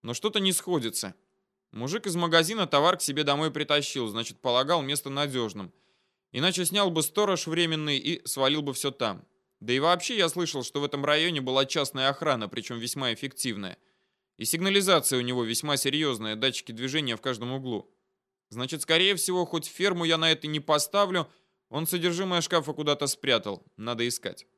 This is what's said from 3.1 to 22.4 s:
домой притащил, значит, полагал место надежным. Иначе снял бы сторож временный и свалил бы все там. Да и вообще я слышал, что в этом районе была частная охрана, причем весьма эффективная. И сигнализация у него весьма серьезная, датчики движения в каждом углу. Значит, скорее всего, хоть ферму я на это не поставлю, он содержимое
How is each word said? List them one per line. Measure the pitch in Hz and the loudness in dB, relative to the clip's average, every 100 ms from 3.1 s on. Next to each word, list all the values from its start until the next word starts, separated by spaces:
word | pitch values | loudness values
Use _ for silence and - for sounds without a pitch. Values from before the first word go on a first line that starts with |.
| 143 | 0
домой | 143 143 156 | 0 2 0
притащил, | 151 151 147 143 135 113 | -2 2 2 2 -4 -4
значит, | 107 117 - | -4 -8 -4
полагал | 127 120 139 170 | 2 2 4 2
место | 135 143 139 | 2 -4 -4
надежным. | 139 147 131 110 98 92 _ _ _ _ _ _ | -4 -2 -2 -4 -6 -12 _ _ _ _ _ _
Иначе | - 170 175 170 | 0 0 2 0
снял | 196 196 | 2 2
бы | 160 | 2
сторож | 147 - 208 175 - | 0 2 2 2 0
временный | 170 170 160 151 139 | 0 0 0 0 -2
и | 143 170 - | -2 -4 -4
свалил | - 135 151 | 0 2 2
бы | 143 | -2
все | 127 143 | -4 -6
там. | 135 117 92 - _ _ _ | -2 -4 -4 -14 _ _ _
Да | 110 | -2
и | 131 | 2
вообще | 156 175 - 233 | 4 2 0 0
я | 170 | 0
слышал, | 180 170 143 | 0 -4 -4
что | 120 143 | -4 -4
в | 143 | -2
этом | 143 | -2
районе | 139 151 170 156 | 2 2 2 0
была | 127 131 139 | 0 2 2
частная | 160 139 135 135 | 0 -2 0 0
охрана, | 139 160 127 104 | 2 0 0 -2
причем | 120 104 120 | -8 -8 -8
весьма | 120 139 127 | -6 -4 -4
эффективная. | 110 139 - 131 104 95 90 _ _ _ _ _ _ | -4 -8 -6 -6 -6 -8 -12 _ _ _ _ _ _
И | 110 | -4
сигнализация | 165 190 196 190 170 - 131 | 0 2 2 4 4 4 0
у | |
него | 123 123 | 0 -2
весьма | 113 117 151 139 | 0 -2 -2 0
серьезная, | 139 147 151 117 110 110 | 0 0 0 -2 -4 -2
датчики | 131 123 - | -2 -2 -10
движения | 113 131 151 139 113 | -8 -4 -2 -2 -2
в | |
каждом | 131 117 120 | -4 -4 -4
углу. | 135 131 107 - _ _ _ _ _ _ | -6 -4 -6 -8 _ _ _ _ _ _
Значит, | 110 127 156 | -8 -6 -6
скорее | - 160 190 185 | 2 4 4 2
всего, | - 180 175 | 0 0 0
хоть | 170 - | -2 -6
ферму | - 190 175 165 | -2 0 2 2
я | 160 | 2
на | 160 | 2
это | 160 151 | 2 -2
не | 151 | -4
поставлю, | 147 151 - 202 202 185 147 _ _ _ _ | 2 2 2 2 2 0 -4 _ _ _ _
он | 135 160 | -6 -2
содержимое | 180 175 170 190 175 | 0 0 0 0 0